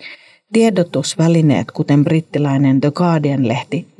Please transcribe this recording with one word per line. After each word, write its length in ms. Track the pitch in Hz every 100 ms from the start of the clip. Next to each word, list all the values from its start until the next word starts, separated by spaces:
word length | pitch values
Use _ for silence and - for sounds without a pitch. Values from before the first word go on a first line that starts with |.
| - - _ _ _
Tiedotusvälineet, 1160 | 220 226 185 170 135 - - 165 165 156 92 -
kuten 340 | - 151 143
brittiläinen 760 | 143 160 - 147 143 135 135 135
The 100 | 147
Guardian-lehti, 960 | 147 175 160 147 139 117 127 - - -